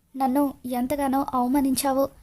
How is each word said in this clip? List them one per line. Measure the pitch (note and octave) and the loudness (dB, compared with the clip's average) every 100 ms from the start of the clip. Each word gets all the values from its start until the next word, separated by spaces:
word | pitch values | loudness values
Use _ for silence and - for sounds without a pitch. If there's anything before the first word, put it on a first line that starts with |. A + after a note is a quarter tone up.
| _ | _
నన్ను | C4 C4 C4 C#4+ C4+ B3+ B3 | -4 0 2 0 -2 -8 -4
ఎంతగానో | B3 D4 C#4 C4 C#4 B3+ | -2 -2 0 0 0 -2
అవమానించావు, | B3 C#4 C4+ C4 C#4 C4+ C#4 - | 0 2 2 0 0 0 0 -4